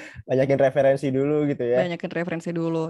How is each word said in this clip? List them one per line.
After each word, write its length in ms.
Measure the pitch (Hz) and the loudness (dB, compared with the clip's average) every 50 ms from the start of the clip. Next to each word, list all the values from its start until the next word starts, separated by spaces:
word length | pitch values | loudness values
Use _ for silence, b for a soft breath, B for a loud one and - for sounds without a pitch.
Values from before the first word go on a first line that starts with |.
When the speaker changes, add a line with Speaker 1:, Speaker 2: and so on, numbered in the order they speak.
| B B B B B - | B B B B B -2
Speaker 1:
Banyakin 260 | 131 131 139 139 139 | 0 2 2 2 4
referensi 560 | 139 139 131 - 147 135 139 135 139 147 139 131 | 4 4 2 4 4 4 4 4 2 0 -2 0
dulu 320 | 135 139 147 151 151 151 | 0 0 0 0 0 0
gitu 240 | 143 143 - 123 120 | 0 -2 -2 0 0
ya. 160 | 123 127 180 | 2 2 2
Speaker 2:
Banyakin 260 | 175 170 170 - 175 - | 0 -4 -6 -8 -6 -6
referensi 320 | 165 170 175 165 170 - 175 | -6 -4 -4 -6 -6 -6 -6
dulu 400 | 170 170 165 165 165 160 160 | -6 -4 -4 -2 -2 -4 -4